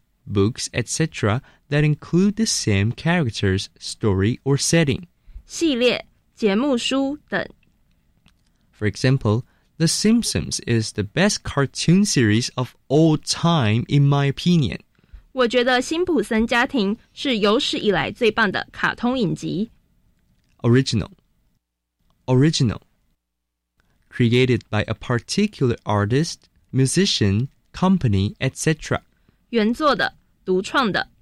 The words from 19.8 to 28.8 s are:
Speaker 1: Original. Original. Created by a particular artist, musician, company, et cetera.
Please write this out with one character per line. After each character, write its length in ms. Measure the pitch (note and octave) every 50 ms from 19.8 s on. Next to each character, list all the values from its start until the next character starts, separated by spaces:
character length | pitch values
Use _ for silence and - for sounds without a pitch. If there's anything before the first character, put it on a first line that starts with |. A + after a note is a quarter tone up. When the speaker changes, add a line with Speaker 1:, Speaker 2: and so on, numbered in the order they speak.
| _ _ _ _ _ _ _ _ _ _ _ _ _ _ _ _
Speaker 1:
Original. 500 | - A#2 A#2+ C3 C3+ - A#2 G#2 - - - - _ _ _ _ _ _ _ _ _ _ _ _ _ _ _ _ _ _ _ _ _
Original. 560 | - B2+ B2+ C#3+ E3 D3 - C3+ G#2+ - - - _ _ _ _ _ _ _ _ _ _ _ _ _ _ _ _ _ _ _ _ _ _ _ _ _
Created 520 | - - B2 A2+ A#2+ B2+ C3 B2+ A#2+ G#2+ - _
by 140 | - G#2 -
a 100 | - A2
particular 840 | - - - B2 A#2 - - - G3 G#3+ G#3 - - C#3+ A#2+ A2 - -
artist, 640 | A2 G#2+ G2+ G2+ G2+ B2 C#3+ E3+ - - - _ _ _ _ _ _
musician, 760 | - B2+ C3+ C3 - E3+ G3+ - - - G#2+ G2 G2 A2 C#3 - _ _ _ _ -
company, 600 | - F3+ F#3+ G3 E3+ - A#2 G2+ F#2+ G2 G#2 - -
et 160 | B2+ C3+ -
cetera. 460 | - - D#3 D#3 -